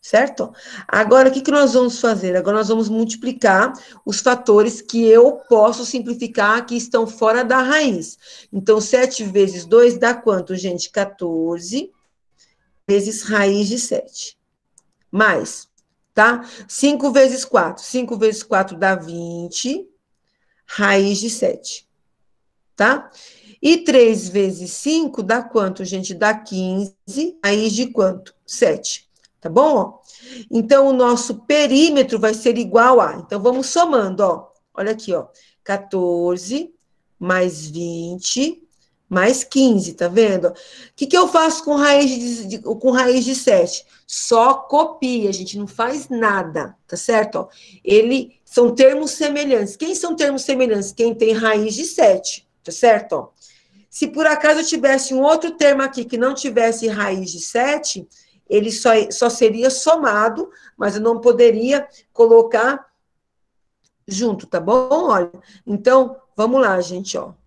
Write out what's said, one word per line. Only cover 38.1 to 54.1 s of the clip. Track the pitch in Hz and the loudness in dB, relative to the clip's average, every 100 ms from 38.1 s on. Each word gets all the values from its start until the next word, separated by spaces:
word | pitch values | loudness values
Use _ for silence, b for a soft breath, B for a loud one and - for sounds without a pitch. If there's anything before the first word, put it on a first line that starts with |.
| 180 - 240 294 330 _ _ _ _ _ | -10 -8 -4 -4 -6 _ _ _ _ _
mais | 185 196 262 | 0 0 0
quinze, | - 269 269 208 185 | -2 2 4 2 -2
tá | 160 175 | -6 -2
vendo? | 185 220 185 175 | 2 2 2 -2
O | B B B B _ | B B B B _
que | 277 | 0
que | 359 | 2
eu | 349 | 4
faço | 339 320 311 | 4 2 -2
com | - 294 | -2 0
raiz | 285 285 285 | 4 4 4
de, | 254 240 233 196 | -2 -6 -8 -10
de, | 220 | -12
com | - 220 262 | -8 -2 0
raiz | 247 254 254 247 | 2 2 0 0
de | |
sete? | 262 - 196 175 - _ b b | -2 2 2 2 -4 _ b b
Só | - - 226 240 | -10 0 4 4
copia, | 269 - 285 320 - 254 240 202 | 2 0 0 0 -2 -4 -2 -2
a | |
gente | 185 185 202 | -4 -10 -12
não | 202 | -12
faz | - 233 285 269 | -6 -4 -4 -8
nada, | 240 220 196 170 160 120 - _ | -2 0 0 -4 -8 -8 -14 _
tá | 175 | -12
certo? | - 226 214 190 | 0 0 0 -4
Ó, | - b b b | -10 b b b
ele, | - 208 226 262 240 _ _ | 2 4 4 0 -4 _ _
são | - 240 240 | 2 2 6
termos | 262 269 302 | 6 6 -4
semelhantes. | - 294 294 285 240 202 - | -4 -4 -2 0 0 -2 -8
Quem | 320 370 | -8 -6
são | 339 320 | -6 -2
termos | 285 269 | -2 -2
semelhantes? | - 262 254 208 196 | -4 0 0 0 -4
Quem | - 233 226 | -2 -2 0
tem | 220 | 0
raiz | 220 226 214 214 | 2 0 0 -2
de | 214 330 | -6 -8
sete, | - 240 185 - - _ _ | 2 4 4 -2 -12 _ _
tá | - | -16
certo? | - 240 208 202 | 0 2 2 0
Ó, | 151 - _ b b b b b | -10 -10 _ b b b b b
se | - | -6
por | 285 | -6